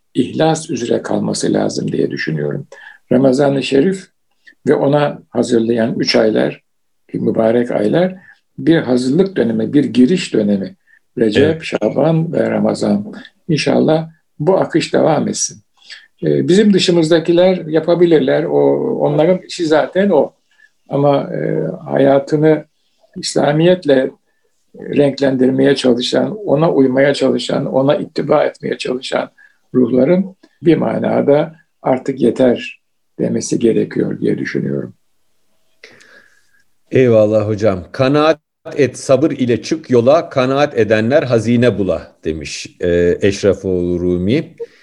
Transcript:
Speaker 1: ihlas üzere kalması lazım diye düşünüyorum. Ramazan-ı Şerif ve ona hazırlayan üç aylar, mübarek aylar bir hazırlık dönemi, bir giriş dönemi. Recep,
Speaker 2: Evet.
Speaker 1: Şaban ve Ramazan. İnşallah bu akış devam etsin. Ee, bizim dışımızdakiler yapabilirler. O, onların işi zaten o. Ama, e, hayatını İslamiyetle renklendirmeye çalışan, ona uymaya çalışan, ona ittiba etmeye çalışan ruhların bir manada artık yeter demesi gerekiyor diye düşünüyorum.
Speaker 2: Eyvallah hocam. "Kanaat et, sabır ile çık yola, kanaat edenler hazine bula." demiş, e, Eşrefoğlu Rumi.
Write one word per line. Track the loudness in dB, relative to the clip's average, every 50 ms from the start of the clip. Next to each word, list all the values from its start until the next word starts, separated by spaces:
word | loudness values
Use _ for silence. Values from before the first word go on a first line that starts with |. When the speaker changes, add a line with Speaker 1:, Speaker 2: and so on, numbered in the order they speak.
| _ _ -4
Speaker 1:
ihlas | -4 -4 -2 -2 -2 0 0 0 -2 -4 -6
üzere | -6 -6 -2 -2 -2 -2 -2
kalması | -4 -4 -4 -4 -4 -4 -4 -2 -2 0
lazım | 0 -2 -2 -4 -4 -6 -4 -2
diye | -2 -2 -4
düşünüyorum. | -4 -6 -6 -6 -4 -4 -4 -6 -6 -8 -10 -14 -20 -20 -20 -20 -20 -20 _ _ 0
Ramazan-ı | 2 2 2 2 2 2 0 0 -2 -2
Şerif | 0 0 2 2 2 0 -4 -8 -14 _ _ _ _ _ _ _ -20 _ _ _ 0
ve | 0
ona | 0 2 0 2 2 0 -2 -4 -8 -14 _
hazırlayan | -4 -4 -2 0 0 0 2 0 0 0 -2 -2 -2 -4
üç | -2 0 2
aylar, | 2 2 2 2 0 0 -2 -4 -8 _ _ _ _ _ _ _ _ _ _ -8
mübarek | -4 -4 -2 0 0 2 2 2 2 0 0
aylar | -2 -2 -2 0 0 0 0 -2 -4 -8 -16 -20 -20 _ _ _ _ -4
bir | 0 2 2
hazırlık | 2 2 0 0 0 0 0 2 2 0 0 0
dönemi, | -2 -2 -2 -2 -2 -4 0 0
bir | 0 0
giriş | 2 2 2 4 4 2 0 -2 -2 -2
dönemi. | 0 0 0 0 -2 -2 -6 -12 _ _ _ _ _ _ _ _ -2
Recep, | 0 0 2 2 2
Speaker 2:
Evet. | 2 0 -2 -6
Speaker 1:
Şaban | -8 -6 -4 -2 -2 0 0 0 2 2 0 -2 -2 -2
ve | -2 -2 -2
Ramazan. | -2 0 0 0 -2 -2 0 0 0 -2 -2 -6 -12 -16 -18 -20 _ _ _ -4
İnşallah | -2 -2 0 0 0 2 2 2 2 0 -2 -6 -12 _ _ _ _ -4
bu | 0 0 2 2
akış | 0 0 -2 -2 -2 0 0
devam | 0 2 2 0 0 -2 -4
etsin. | -4 -6 -6 -8 -8 -14 _ _ _ _ _ -20 -20 -20 -20 _ _ _ -2
Ee, | 0 0 0 2 2
bizim | 4 4 4 4 4
dışımızdakiler | 2 2 2 2 2 2 2 2 2 2 2 2 4 4 2 2 0 -4
yapabilirler. | -4 -2 -2 0 0 2 2 4 4 4 4 2 2 0 0 -2
O, | 0 0 2 2 2 0 0 -2 -4 -2 -2
onların | -2 0 0 2 2 2 0 0
işi | -4 -8 -8 -6 -2
zaten | 0 2 2 0 0 0 0 0 2
o. | 2 2 0 0 -4 _ _ _ _ _ _ _ _ _ _ -6
Ama, | -2 0 2 2 2 0 -2 -4 -6
e, | -6 -4 -4 -2 -4 -4 -4 -6 -10 -8
hayatını | -4 0 2 4 4 4 2 2 0 0 2 2 2 2 2 -2 -8 _ _ _ _ _ _ _ _ _
İslamiyetle | -12 -10 -6 -2 0 0 0 2 2 4 4 4 2 2 2 2 2 2 0 -6 _ _ _ _ _ _ _ _ _ _ _ -20 -16
renklendirmeye | -12 -4 0 2 2 2 0 0 0 0 0 2 2 2 2 2 2 2 2
çalışan, | 2 2 0 0 0 0 -2 -2 -2 -2 -2 -4
ona | -8 -4 -2 0 2 2 2 2
uymaya | 2 2 2 2 2 2 2 2
çalışan, | 0 0 -2 -2 -2 -4 -4 -4 -4 -4
ona | -2 -2 0 0 0 0
ittiba | 0 -4 -6 -6 -6 -2 0 0 0 0
etmeye | -2 -4 -6 -8 -8 -8 -6
çalışan | -6 -6 -6 -8 -6 -6 -6 -6 -6 -6 _ _ _ _ _ _ _ _ 0
ruhların | 0 0 2 2 2 2 4 2 2 0 -2 -8 _ _ _ _ _ 0
bir | 2 2
manada | 2 0 -2 -4 -2 -2 -2 0 0 2 2 2 2 0 -2 -8 -16 _ _ _ _ -4
artık | -2 -2 -2 -2 -6 -4 0
yeter | 0 0 2 2 2 2 2 0 -4 -10 -16 -20 _ _ _ _ _ _ _ -6
demesi | -4 -4 -4 -4 -4 -4 -4 0
gerekiyor | 0 0 2 0 -2 -2 -4 -4 -4 -4 -4 -4
diye | -4 -4 -4 -4
düşünüyorum. | -6 -6 -6 -6 -6 -4 -6 -6 -8 -10 -14 _ _ _ _ _ _ _ _ _ _ _ _ _ _ _ _ _ -20 -20 -20 _ -20 _ -20 -20 _ _ _ _ _ _ _ _ _ _ _ _ _ _
Speaker 2:
Eyvallah | 0 2 4 4 4 4 4 4 2 0 0 0
hocam. | -2 0 0 0 0 -2 -6 -8 -4
"Kanaat | -2 0 2 2 2 2 2 0 -2 _ _ _ _ _ -8 -2
et, | 0 0 0 0 -4
sabır | -2 0 2 2 2 0
ile | -2 -2 -2 0 0 -2 -2
çık | -4 -6 -6 -4 0
yola, | 0 2 4 4 4 2 2 -2
kanaat | -2 -2 -2 0 0 0 0 0 0 0
edenler | 0 2 2 0 2 2 2 0 2
hazine | 2 0 0 2 2 2 2 2 2 2 0
bula." | -2 -2 -4 -4 -8 -12 _ _ -8
demiş, | -8 -8 -6 -8 -12 -12 -14 -14 -16 -10 _
e, | -2 0 2 2 2 2 2 2
Eşrefoğlu | 0 0 0 2 0 0 0 0 -2 -4 -2 -2 -2 -2 -2 -2
Rumi. | -2 -2 -2 0 0 0 -2 -2 -2 -6 -10 -14 -16 -16 _ _